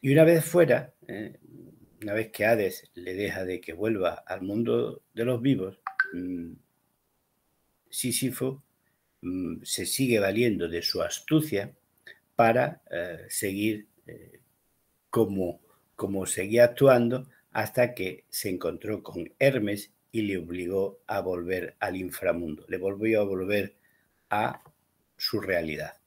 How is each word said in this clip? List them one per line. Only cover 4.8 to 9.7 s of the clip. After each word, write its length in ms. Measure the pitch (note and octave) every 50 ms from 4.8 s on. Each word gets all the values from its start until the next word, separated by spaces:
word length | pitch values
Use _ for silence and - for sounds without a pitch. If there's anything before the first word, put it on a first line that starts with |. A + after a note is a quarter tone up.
| A#2+ A#2 - - _ _ _
de 120 | A2 A2+
los 160 | B2 B2+ A#2+
vivos, 380 | A#2 C#3 C3+ G#2 F#2 F#2+ G2 _ _ - - _ - - -
mm, 380 | F2 F2+ F2+ F2+ F2 E2+ E2+ E2+ - _ _ _ _ _ _ _ _ _ _ _ _ _ _ _ _ _ _ _ _ _ _ _ _ _ _
Sísifo, 760 | - - - B2+ A2+ - - C3 - - C3 C3 C3+ C#3 - _ _ _ _ _ _ _ _ _ _ _
mm, 420 | - F2 F2+ F#2 F2+ E2 E2 E2 F2
se 220 | -